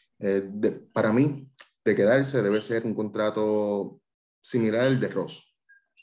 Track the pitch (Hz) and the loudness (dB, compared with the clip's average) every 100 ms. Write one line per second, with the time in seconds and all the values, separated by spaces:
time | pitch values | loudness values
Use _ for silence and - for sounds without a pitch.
0 | _ - 101 98 98 104 110 - - 113 | _ -6 -2 -2 -2 -2 -2 -2 -6 -2
1 | 110 113 147 - - - - _ - 101 | 2 4 2 0 -12 -20 -20 _ 0 4
2 | 101 135 135 135 101 107 - 117 117 104 | 4 4 2 0 2 0 0 -4 -2 -4
3 | 107 107 107 107 107 107 104 101 95 - | -4 -2 -2 0 0 0 0 -2 -4 -12
4 | _ _ _ _ - 123 110 110 131 127 | _ _ _ _ -4 0 0 2 2 2
5 | 101 95 82 - _ _ _ _ _ _ | 0 -4 -6 -10 _ _ _ _ _ _